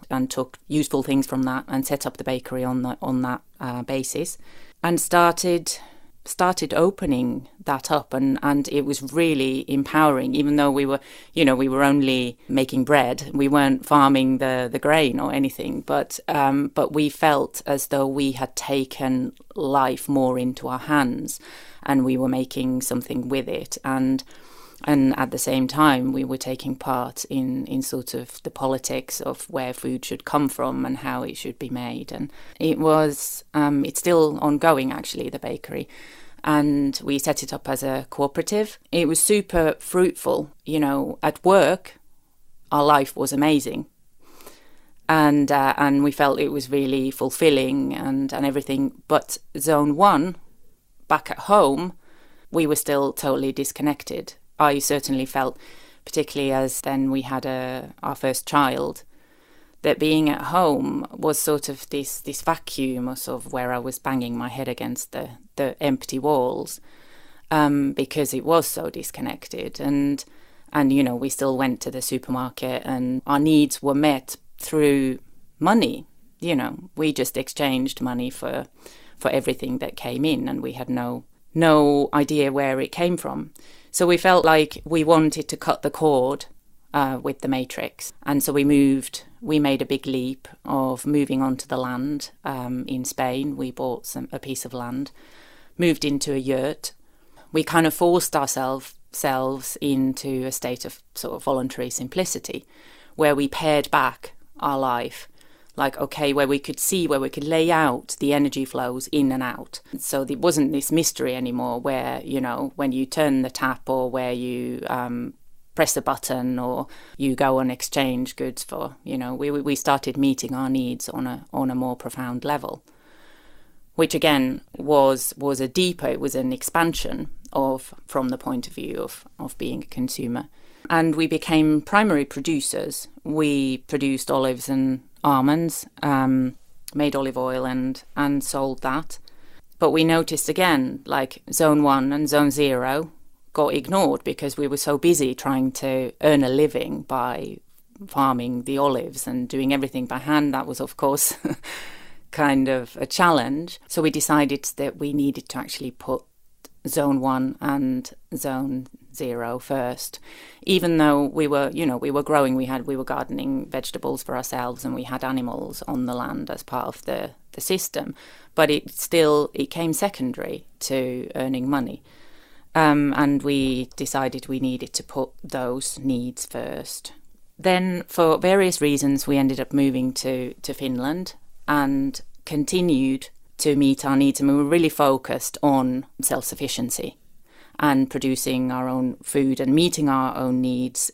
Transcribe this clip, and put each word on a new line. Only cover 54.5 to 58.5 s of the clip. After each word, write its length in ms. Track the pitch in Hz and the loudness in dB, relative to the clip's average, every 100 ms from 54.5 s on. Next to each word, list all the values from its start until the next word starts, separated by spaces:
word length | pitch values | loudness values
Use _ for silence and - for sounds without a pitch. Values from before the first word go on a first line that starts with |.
| - | 2
I 200 | 151 143 | 2 4
certainly 480 | - 147 - 135 131 | 0 -2 0 -4 -2
felt, 320 | 135 127 123 - - - - | -2 -2 -4 -16 -20 -20 -20
particularly 480 | - - 143 143 135 | -6 -4 -4 -2 0
as 300 | 131 131 - | 0 0 -4
then 280 | - 135 135 | -4 0 0
we 120 | 135 | 0
had 220 | 131 131 135 | -2 -6 -4
a, 480 | 131 127 127 139 - | -6 -6 -8 -12 -10
our 140 | - | -8
first 320 | 139 135 127 | -4 -2 -2
child, 560 | - | 0